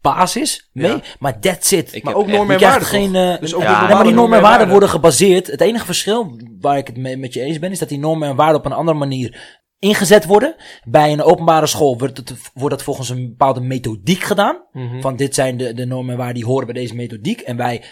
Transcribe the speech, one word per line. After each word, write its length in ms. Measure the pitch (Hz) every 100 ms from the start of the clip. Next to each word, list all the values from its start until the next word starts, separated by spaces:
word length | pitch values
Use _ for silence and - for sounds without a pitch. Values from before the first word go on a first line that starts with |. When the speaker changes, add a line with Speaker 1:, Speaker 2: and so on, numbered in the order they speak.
Speaker 1:
basis 680 | - - 185 233 302 - _
mee, 180 | 131 165
Speaker 2:
Ja. 80 | 294 - -
Speaker 1:
maar 200 | 139 127
that's 320 | 185 180 -
it. 240 | 180 - -
Speaker 3:
Ik 80 |
Speaker 2:
Maar 100 | 147
Speaker 3:
heb 80 | 143
Speaker 2:
ook 60 | 202
Speaker 3:
echt 100 | 208
Speaker 2:
normen 220 | 202 190
Speaker 1:
Je 60 | 190
Speaker 2:
en 40 |
Speaker 1:
krijgt 200 | 226 -
Speaker 2:
waarden, 200 | 202 202
Speaker 1:
geen, 160 | 185 180
Speaker 2:
toch? 80 | 175
Speaker 1:
eh, 60 |
Speaker 2:
Dus 120 | 156
ook 80 | 170
Speaker 3:
Ja, 60 | 107
Speaker 2:
de 60 |
Speaker 1:
ja, 60 | 104
maar 80 | 107
Speaker 2:
normale 200 | 214 220
Speaker 1:
die 80 | 226
normen 200 | 233 226
en 60 |
waarden 260 | 202 240 202
worden 200 | 196 196
gebaseerd. 580 | 170 165 123 196 185 190
Het 140 | -
enige 240 | 170 233 -
verschil 560 | 175 - 226 196 117 117 101
waar 180 | 143 139
ik 100 | 135
het 100 | 120
mee 200 | 131 131
met 160 | 127
je 80 | 123
eens 180 | 135 156
ben, 120 | 180
is 80 | 190
dat 100 | 160
die 100 | 143
normen 300 | 151 160 147
en 60 | 131
waarden 220 | 156 151
op 80 | 139
een 60 |
andere 260 | 131 165 151
manier 640 | 139 131 117 - - _ _ _
ingezet 460 | 190 208 196 208 160
worden. 300 | 208 277 - - -
Bij 280 | 117 151 151
een 100 | 151
openbare 440 | 156 165 165 160 156
school 300 | - 147 120
wordt 200 | 131 120
het, 160 | 123 127 -
wordt 220 | - 143 -
dat 80 |
volgens 260 | - 131 123
een 200 | 127 127
bepaalde 320 | 107 135 127
methodiek 600 | 127 131 127 110 101 185
gedaan. 400 | - 196 208 349 _
Speaker 2:
Mhm. 300 | - 120 127
Speaker 1:
Van, 140 | 131 123
"Dit 200 | 139 143
zijn 220 | 131 123
de, 160 | 127
de 120 | 117 127
normen 260 | 127 127
en 60 | 123
waarden 180 | 123 123
die 100 | 113
horen 200 | 131 117
bij 100 | 127
deze 200 | 123 120
methodiek. 460 | 120 110 123 240
En 160 | - 120
wij 260 | 123 117 -